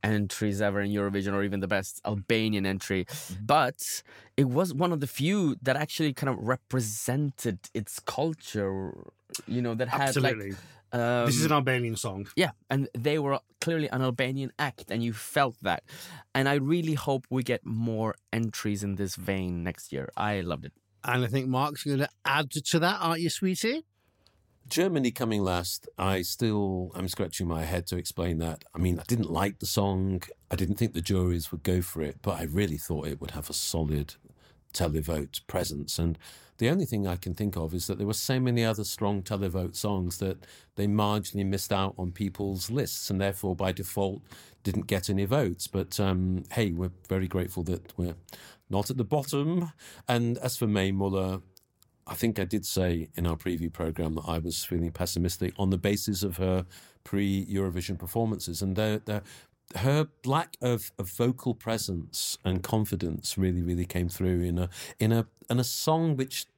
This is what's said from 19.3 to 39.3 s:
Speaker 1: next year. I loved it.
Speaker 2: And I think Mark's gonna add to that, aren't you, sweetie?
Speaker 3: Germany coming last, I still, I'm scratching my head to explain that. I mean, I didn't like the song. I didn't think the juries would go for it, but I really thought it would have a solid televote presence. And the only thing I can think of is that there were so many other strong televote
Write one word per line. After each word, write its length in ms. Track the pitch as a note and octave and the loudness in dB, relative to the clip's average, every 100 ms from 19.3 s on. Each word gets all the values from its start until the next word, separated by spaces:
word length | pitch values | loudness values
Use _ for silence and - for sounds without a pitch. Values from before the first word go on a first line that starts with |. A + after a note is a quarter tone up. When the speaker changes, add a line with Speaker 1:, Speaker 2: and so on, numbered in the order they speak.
| G2 F#2 F2 | 0 0 -2
Speaker 1:
next 280 | E2+ E2+ - | -2 -6 -6
year. 160 | C#2 C2+ - | -6 -6 -2
I 240 | G#2+ G#2 | 0 0
loved 240 | F2 D2+ | -2 -4
it. 80 | C#2+ _ _ _ | -6 _ _ _
Speaker 2:
And 200 | - B2+ | 0 0
I 20 | B2 | 2
think 220 | C3+ C3 | 0 0
Mark's 340 | B2+ D3 C#3+ | 0 0 -2
gonna 240 | D3 C#3 C#3+ _ | -2 0 0 _
add 260 | - C#3 C#3+ | 0 0 0
to 260 | D3+ C3+ E3+ | -4 0 2
that, 200 | E3+ G#3 | 2 2
aren't 200 | E3+ E3 | 0 0
you, 100 | E3+ | 0
sweetie? 540 | - F#3+ F#3 A3+ D4 - _ _ _ _ _ _ _ - | 0 0 0 0 -2 -6 _ _ _ _ _ _ _ -4
Speaker 3:
Germany 420 | - F#3+ E3 B2 | 2 4 4 2
coming 320 | - A#2 G#2+ | 2 0 2
last, 460 | F#2+ F2+ F2+ - - - | 4 2 0 -6 -10 -2
I 220 | F#2 F#2+ | 2 2
still, 720 | F2 - A#2 G#2 G2+ F#2 F2+ | 0 0 0 2 0 -2 -4
I'm 140 | F2+ F#2 | -4 -6
scratching 400 | - F2+ - F2 | -2 -4 -2 -2
my 160 | E2 | -2
head 220 | D#2+ F2+ F2+ | 0 -2 -2
to 100 | F2+ | -4
explain 420 | E2+ - F2 E2 | -6 -2 0 0
that. 260 | E2 D#2 - | -2 -6 -10
I 40 | - | 0
mean, 200 | F2+ F2 | 2 2
I 20 | - | 2
didn't 220 | A#2+ F2+ | 0 2
like 300 | E2 G2+ - | 2 0 0
the 60 | - | -2
song. 560 | - G2 F#2+ F#2+ F#2 - - _ | 2 2 2 0 -2 -4 -16 _
I 60 | F2+ | -2
didn't 180 | F#2+ G2+ | 0 2
think 160 | A2+ | 0
the 80 | E2+ | 0
juries 500 | E2+ F#2+ F2+ F2 D#2 | 0 2 4 2 -2
would 120 | E2+ | -4
go 180 | E2 F#2 | 0 2
for 220 | F2 D#2+ | 0 -4
it, 160 | D2+ - | -6 -4
but 180 | - E2 | -4 -2
I 40 | |
really 320 | D#2 D#2+ G2+ D2+ | -2 0 0 -2
thought 300 | - D#2+ D2+ | -4 -4 -4
it 120 | C#2+ | -6
would 120 | C#2 | -8
have 180 | D2+ C#2+ | -10 -6
a 60 | |
solid 600 | - - E2+ D2+ D2 D2 - - - - - _ | -4 -2 -2 0 0 -2 -10 -20 -20 -20 -20 _
televote 640 | - E2+ D#2 D2+ D#2+ C#2 - _ | -2 0 0 0 -2 -4 -8 _
presence. 520 | F#2+ F2 C#2+ D2 - | -4 -2 -6 -6 0
And 200 | E2+ D#2+ - - - - | 0 -2 -8 -20 -20 -2
the 100 | A2+ | 2
only 160 | F3+ | 2
thing 220 | E3+ A2 G2 | 0 0 -2
I 100 | F2 | -2
can 160 | - | -4
think 240 | F2 G#2 F2+ | -2 -2 -2
of 160 | D#2+ | -2
is 140 | F2 - | -4 -2
that 100 | F#2+ | -2
there 100 | G2+ | -2
were 60 | |
so 260 | G#2+ - C3 | -2 0 2
many 240 | B2+ A#2+ | 2 2
other 220 | A#2 G#2+ | 2 0
strong 380 | G#2 - G2+ G2+ | -4 -2 0 0
televote 520 | F#2+ | -2